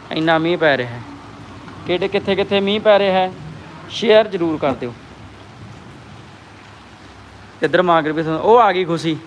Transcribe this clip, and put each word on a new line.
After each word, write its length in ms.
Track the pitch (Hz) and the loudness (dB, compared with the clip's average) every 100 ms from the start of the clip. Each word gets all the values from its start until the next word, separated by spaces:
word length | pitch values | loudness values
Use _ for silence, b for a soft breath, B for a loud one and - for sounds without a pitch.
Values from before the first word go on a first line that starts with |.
| - | -10
ਇੰਨਾ 260 | 160 160 160 | -2 2 2
ਮੀਂਹ 200 | 165 175 | 2 2
ਪੈ 180 | 160 135 | 2 2
ਰਿਹਾ 120 | 120 | -2
ਹੈ। 120 | 120 117 - - - - - - - - | -8 -14 -18 -18 -18 -18 -18 -18 -12 -4
ਕਿਹੜੇ, 220 | 180 185 | -2 -2
ਕਿੱਥੇ 280 | 196 185 190 | -2 -2 -2
ਕਿੱਥੇ 240 | 196 202 | 0 0
ਮੀਂਹ 200 | 196 214 | 0 2
ਪੈ 160 | 214 202 | 4 4
ਰਿਹਾ 140 | 196 | 4
ਹੈ, 180 | 185 185 185 - - - - - | 2 0 -4 -16 -16 -18 -18 -14
ਸ਼ੇਅਰ 380 | - 233 214 214 | -4 4 6 4
ਜ਼ਰੂਰ 300 | 185 170 151 | 0 -2 0
ਕਰ 140 | 147 | -2
ਦਿਓ। 200 | 123 123 113 - - - - - - - - - - - - - - - - - - - - - - - - - - | -2 -6 -12 -18 -20 -20 -20 -20 -20 -20 -20 -20 -20 -20 -20 -20 -20 -20 -20 -20 -20 -20 -20 -20 -20 -20 -20 -20 -4
ਇੱਧਰ 180 | 156 175 | -2 0
ਮਾਂਗਰ 300 | 180 165 151 | 2 2 0
ਵੀ 120 | 156 | -2
ਸੁਣ, 120 | 160 160 | -2 -2
ਉਹ 240 | 180 240 | 4 6
ਆ 120 | 214 | 6
ਗਈ 120 | 185 175 | 2 0
ਖੁਸ਼ੀ 300 | 165 160 147 | -2 -2 -4